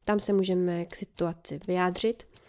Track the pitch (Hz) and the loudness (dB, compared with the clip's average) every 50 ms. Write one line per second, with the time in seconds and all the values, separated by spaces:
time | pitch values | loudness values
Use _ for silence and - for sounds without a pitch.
0 | _ - 214 208 - - 202 196 185 185 180 180 180 175 175 170 170 170 - - | _ 0 0 2 2 2 4 4 4 4 2 2 2 2 0 -2 -4 -6 -8 -10
1 | 190 - _ - 180 165 165 165 - - 143 151 - - 180 180 180 180 180 - | -12 -10 _ -2 -2 -2 -2 -4 -8 -10 -10 -6 -4 -2 0 2 2 0 0 0
2 | - 220 233 - - - - - - | 0 -2 -2 -2 -8 -20 -20 -20 -20